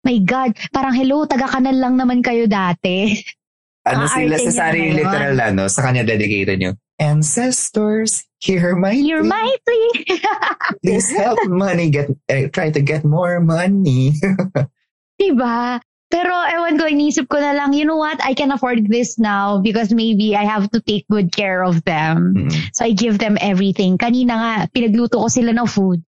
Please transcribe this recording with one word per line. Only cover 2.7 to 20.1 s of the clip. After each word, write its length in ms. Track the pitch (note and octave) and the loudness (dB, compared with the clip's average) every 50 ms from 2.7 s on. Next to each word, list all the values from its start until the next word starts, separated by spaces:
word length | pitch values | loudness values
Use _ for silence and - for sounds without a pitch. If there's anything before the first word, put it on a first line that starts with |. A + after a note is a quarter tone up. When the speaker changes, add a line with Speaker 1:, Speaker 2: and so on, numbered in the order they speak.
| F3 - - F#3 F3+ F#3 G3 A3 G#3 G#3 - - - _ _ _ _ _ _ _ _ _ _ | -2 -2 -2 -2 -2 0 0 -2 -2 -4 -6 -12 -18 _ _ _ _ _ _ _ _ _ _
Speaker 2:
Ano 220 | A#2+ B2 C3+ C3+ | -2 0 0 0
Speaker 1:
Ang 60 | D3+ D#3 | 0 -2
Speaker 2:
sila, 200 | D#3 D#3 D#3 D#3 D#3 | 0 0 0 0 0
Speaker 1:
arte 0 | |
Speaker 2:
sa 80 | - | 0
Speaker 1:
niya 140 | - D#3+ D#3+ E3 | -2 -2 -2 0
Speaker 2:
sarili 240 | D#3+ D#3+ E3 D#3+ | 0 0 0 0
Speaker 1:
ngayon. 120 | D#3+ D#3+ D3+ D3+ | 0 0 0 0
Speaker 2:
literal, 340 | D3 - D3 C#3+ C#3 C3+ B2+ A#2+ A2 | 0 0 0 0 0 0 0 0 0
ano, 120 | G2+ F#2+ F#2+ | 0 0 0
sa 140 | G2 - - B2+ | 0 0 0 0
kanya 240 | C3 B2 B2+ A#2+ | 0 0 0 0
dedicated 500 | A2 A2+ A2 G#2 G2+ G#2 G2+ G2 G2 G2 F#2 F#2 | 0 0 0 0 0 0 -2 0 -2 -2 -2 -2
yung, 140 | F#2 F#2+ - _ _ _ | -4 -4 -8 _ _ _
"Ancestors, 1300 | _ D3+ D3+ D3+ D3+ D#3 D#3 - A#3+ A#3+ B3+ B3+ - - - - G#3+ G#3+ G#3+ G#3+ A3 A3 A3 - - - _ _ _ | _ -2 0 2 2 0 0 0 -2 0 0 -2 -2 -4 -4 -2 -2 0 0 0 0 -2 -2 -4 -6 -8 _ _ _
hear 400 | - - F#3+ F3+ E3+ F3 F3+ F3+ | -4 -2 0 2 2 2 2 2
my 160 | F#3 F#3+ G#3+ | 0 2 2
Speaker 1:
Hear 260 | C4 C#4+ D4 E4 D#4 | 2 2 2 0 0
Speaker 2:
plea. 140 | D#4 D#4+ F#4+ | 0 0 0
Speaker 1:
my 160 | G#4+ A4 B4 C5+ C5 _ | 0 0 -2 -2 -2 _
plea." 240 | - A#4 A4+ A4 A#4 A#4 - - - F#4+ E4 - G4+ - - | 0 0 2 2 0 0 -2 -2 -2 -4 -2 0 -2 -2 -2
<laughs> 420 | - - - - - - - - - | -2 -4 -4 -4 -4 -6 -6 -2 -2
Speaker 2:
Please 240 | F3+ G3 - - - | 0 0 0 0 0
help 320 | C#4 - - A#3+ A#3 - G#4+ G3 | -2 0 0 0 2 0 0 0
money 400 | F3+ F3+ G3 G3 F3+ E3+ E3+ D#3+ | 0 0 0 0 0 0 0 2
get, 180 | C#3+ C#3+ C#3+ D3 C3+ - _ _ | 0 0 0 -2 -4 -8 _ _
eh, 160 | B2+ C3+ C3 C#3+ | -2 -2 -2 -2
try 220 | - - F3+ D#3 | -2 -2 -2 -2
to 80 | D#3 D3+ | 0 0
get 220 | C3+ C#3+ D3+ D#3 D3+ | 0 0 -2 0 0
more 400 | D3+ D3 E3 F3+ F3 F3 F3 F3 | 0 0 2 0 0 0 0 2
money. 720 | E3 E3 D#3+ F3 F#3 G3 G3 F#3+ D#3+ B2+ B2+ C3 C3+ D3+ | 2 2 2 2 2 2 2 2 2 2 2 2 2 2
<laughs> 1040 | D3+ E3 G3 F#3+ F#3+ - F#3+ - - - - _ _ _ _ _ _ _ _ _ _ | 0 0 0 0 0 -2 -4 -2 -2 -4 -4 _ _ _ _ _ _ _ _ _ _
Speaker 1:
Diba? 560 | G4+ G4 D#4 A#3+ C4 A#3+ A#3 A#3 A#3+ A#3+ B3 A#3+ - _ _ _ _ _ | 0 2 2 2 0 0 -2 -2 -2 -2 -4 -6 -8 _ _ _ _ _
Pero 240 | - E4+ F4+ F4+ F4+ | -2 -2 0 0 0
ewan 480 | F4+ F4 C#4 E4+ E4 E4+ E4 D#4 D4+ | 0 -2 -2 -2 -2 -2 0 0 0
ko, 80 | E4 D#4 | 0 0
inisip 400 | D4+ C#4+ D4 D4 B3+ D#4+ C#4 - | 0 2 0 0 0 -2 -2 -2
ko 80 | - D4 | -2 0
na 140 | C#4+ C#4+ C#4+ | 0 0 0
lang, 240 | C#4+ C#4+ C#4 C#4 | 0 0 0 0
"You 80 | C#4+ D4+ | 0 0
know 160 | D4+ D#4+ D#4 | 0 0 0
what? 160 | D#4 D4+ D#4+ - - | -2 -4 -4 -4 -4
I 80 | C4 C4+ | -4 -2
can 180 | - D4 C4+ C4+ | 0 0 0 0
afford 320 | A#3+ - B3 B3 A#3 G#3+ G3+ | 0 0 -2 0 0 0 0
this 320 | A3 A#3+ B3 - - - | 0 0 0 -2 -2 -2
now 400 | A3+ G#3+ G3+ G3+ G3+ G3+ G#3 G3 | 0 0 0 0 0 0 0 0
because 320 | F#3+ A3+ G3+ A3 A#3 G3 A3 | 0 0 0 0 0 2 0
maybe 400 | A3+ A3+ A3+ | 0 2 2